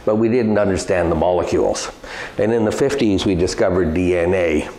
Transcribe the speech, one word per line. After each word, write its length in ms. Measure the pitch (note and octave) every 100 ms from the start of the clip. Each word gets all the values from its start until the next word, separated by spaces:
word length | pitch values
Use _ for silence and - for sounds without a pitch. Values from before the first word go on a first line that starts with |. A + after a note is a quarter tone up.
but 120 | - A2
we 120 | A2+
didn't 300 | B2 A2 G#2
understand 520 | G2+ F2+ - F#2 E2+
the 60 | D#2+
molecules. 720 | E2+ F2+ - E2 F#2+ - - - - - - -
And 160 | G#2+
in 140 | A#2 G#2+
the 60 |
fifties, 520 | - C#3 - A2+ F#2+
we 100 | G#2+
discovered 600 | F2+ F#2 - G#2 F2+ E2
D 240 | E2 F2+ F2+
N 160 | E2+
A. 340 | F#2 E2+ D2+ -